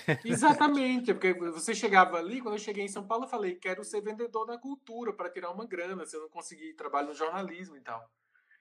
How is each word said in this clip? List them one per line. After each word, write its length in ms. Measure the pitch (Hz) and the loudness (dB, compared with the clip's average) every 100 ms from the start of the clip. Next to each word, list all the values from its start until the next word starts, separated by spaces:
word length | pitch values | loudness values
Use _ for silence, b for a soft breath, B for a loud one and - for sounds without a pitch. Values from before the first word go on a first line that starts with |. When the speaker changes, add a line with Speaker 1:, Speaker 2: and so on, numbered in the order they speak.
| - | 2
Speaker 1:
<laughs> 160 | 139 233 | 0 2
Speaker 2:
Exatamente, 880 | 233 294 294 294 285 254 254 247 | 6 6 8 6 4 2 2 2
é 20 | |
porque 200 | 190 185 | 2 2
você 420 | 180 170 165 226 196 | 2 -2 -4 -4 0
chegava 420 | 226 190 180 170 | 6 8 8 4
ali, 220 | 170 254 | -2 -4
quando 120 | 240 208 | -4 -4
eu 40 | |
cheguei 260 | 214 202 202 | -4 -4 -4
em 20 | |
São 180 | 208 196 | -6 -2
Paulo, 200 | 233 254 | -2 -2
eu 40 | |
falei, 260 | 240 190 180 | -2 -4 -4
"Quero 280 | 190 185 | -6 -6
ser 180 | 202 208 | -4 -4
vendedor 440 | 208 214 233 220 220 | -4 -6 -4 -4 -4
da 120 | 240 | -8
cultura 540 | 269 277 - 233 226 | -10 -12 -12 -8 -6
pra 160 | 196 175 | -6 -8
tirar 220 | 180 175 | -6 -8
uma 140 | 185 226 | -8 -8
grana, 380 | 170 180 190 151 | -8 -6 -8 -10
se 100 | 156 | -12
eu 60 | |
não 80 | 156 | -12
conseguir 440 | 170 - 151 160 - | -12 -14 -14 -16 -12
trabalho 340 | 147 143 147 | -4 -2 -2
no 40 | 143 | -2
jornalismo 600 | 160 185 190 170 180 143 | -2 -2 -6 -10 -14 -14
e 60 | |
tal." 280 | 123 113 113 _ _ _ _ _ | -10 -10 -12 _ _ _ _ _